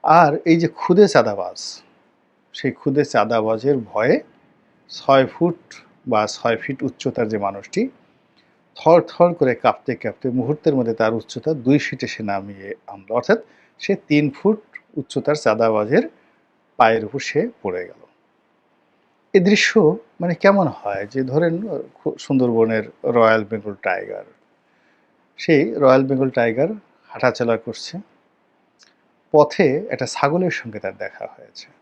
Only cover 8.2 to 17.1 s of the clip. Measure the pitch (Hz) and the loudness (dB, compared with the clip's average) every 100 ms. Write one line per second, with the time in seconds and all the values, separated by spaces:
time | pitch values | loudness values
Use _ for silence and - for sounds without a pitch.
8.2 | _ _ _ _ _ - 156 170 - - | _ _ _ _ _ -2 4 4 2 2
9.2 | 175 170 131 117 120 - - 120 113 - | 2 2 -2 2 0 0 -6 -6 -6 -6
10.2 | 131 123 120 151 165 139 117 113 110 113 | -4 -4 -4 -2 0 0 -2 0 0 0
11.2 | - - 151 156 120 143 - 135 - - | -6 -8 -6 -2 0 0 0 -8 -10 -8
12.2 | 107 101 101 98 98 110 - 101 95 113 | -6 -6 -8 -16 -14 -16 -16 -20 -4 -4
13.2 | - 226 - _ _ _ - 196 _ 147 | 0 -2 -2 _ _ _ -6 -6 _ 0
14.2 | 147 - 196 214 _ - _ - 139 139 | 0 0 0 -2 _ -20 _ -12 -6 -4
15.2 | 135 117 117 110 113 110 107 160 311 _ | -2 0 0 2 2 2 2 0 0 _
16.2 | _ _ _ _ _ - 117 113 107 | _ _ _ _ _ 2 2 2 -2